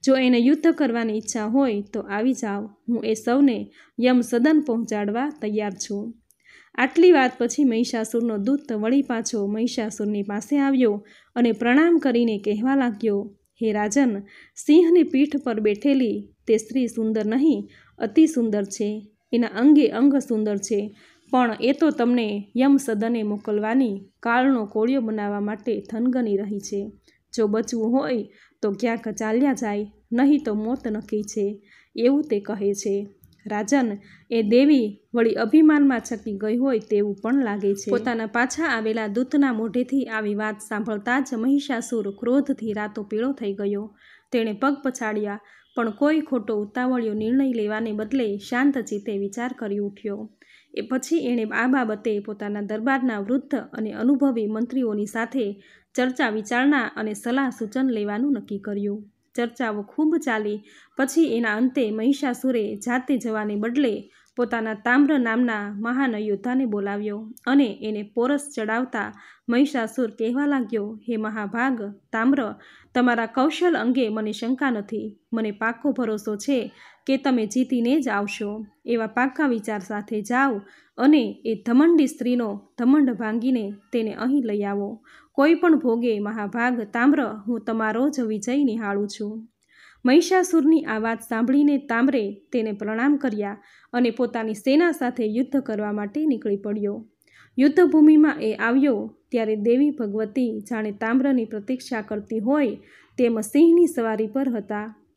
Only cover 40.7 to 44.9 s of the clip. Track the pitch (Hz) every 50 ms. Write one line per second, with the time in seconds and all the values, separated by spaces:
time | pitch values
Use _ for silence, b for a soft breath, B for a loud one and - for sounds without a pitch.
40.7 | 226 208 208 220 214 208 202 240 247 269 277 - 262 220 220 262 277 285 277 -
41.7 | 269 226 233 - 247 226 202 202 196 - - 247 247 277 269 285 269 - 220 226
42.7 | 208 208 208 208 208 220 208 208 220 214 233 262 277 277 240 202 196 196 202 202
43.7 | 208 202 214 220 b b b b b b b b - 247 226 220 208 202 262 269
44.7 | 285 269 - 269